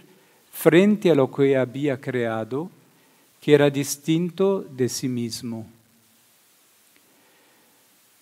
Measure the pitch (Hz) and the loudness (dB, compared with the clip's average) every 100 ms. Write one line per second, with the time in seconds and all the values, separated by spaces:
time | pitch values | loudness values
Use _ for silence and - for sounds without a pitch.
0 | - _ _ _ _ - 170 156 202 208 | -20 _ _ _ _ -2 4 6 6 4
1 | 185 143 131 - 139 135 127 131 147 127 | 2 4 2 2 2 2 -2 -4 -4 -4
2 | - 123 117 110 110 127 175 - _ _ | -6 -4 -4 -4 -6 -8 -10 -16 _ _
3 | _ _ _ _ - 147 143 139 139 - | _ _ _ _ 4 4 4 0 -4 -6
4 | - 160 175 165 196 190 190 131 123 - | -2 -2 -2 -2 -2 -2 -6 -4 -4 -4
5 | 135 123 117 110 123 113 113 - _ _ | -6 -6 -6 -8 -10 -12 -14 -20 _ _
6 | _ _ _ _ _ _ _ _ _ _ | _ _ _ _ _ _ _ _ _ _
7 | _ _ _ _ _ _ _ _ _ _ | _ _ _ _ _ _ _ _ _ _
8 | _ _ | _ _